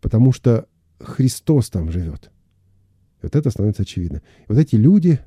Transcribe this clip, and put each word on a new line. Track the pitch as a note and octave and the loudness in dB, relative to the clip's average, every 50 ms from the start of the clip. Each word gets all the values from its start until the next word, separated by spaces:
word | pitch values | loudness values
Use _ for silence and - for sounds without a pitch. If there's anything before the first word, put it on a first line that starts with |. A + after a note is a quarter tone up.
Потому | - - - A2 A#2+ C3 B2+ | -6 -2 0 2 2 2 2
что | - _ B2+ A#2 A2+ - _ _ _ _ _ _ _ | 2 _ 0 0 0 -4 _ _ _ _ _ _ _
Христос | - - - - C3 C3 - - _ - D#3+ C#3+ A2+ - | -18 -18 -6 -2 -2 -2 -2 -4 _ -2 0 0 0 -2
там | - F#2 E2 D#2+ | -4 -6 -6 -6
живет. | E2 F2+ F2 D#2+ D2 - _ _ _ _ _ _ _ _ _ _ _ _ _ _ _ _ _ _ _ _ | -6 -6 -8 -8 -10 -14 _ _ _ _ _ _ _ _ _ _ _ _ _ _ _ _ _ _ _ _
И | - | -14
вот | E2+ - C#3+ | -4 -4 -2
это | D3+ D3 | -2 -2
становится | G#2+ - G2+ G#2 G2+ - G2 | -4 -2 -2 -2 -2 -2 -6
очевидно. | - - - F2+ E2+ C#2+ D2 _ _ _ _ | -6 -6 -6 -6 -6 -8 -10 _ _ _ _
И | _ _ | _ _
вот | G#2 B2+ | 0 0
эти | D#3+ - - | 0 2 2
люди | A2 G#2+ C#3+ G3 G#3 E3 F3 D#3+ C3 - | 4 4 6 4 4 4 2 0 0 -2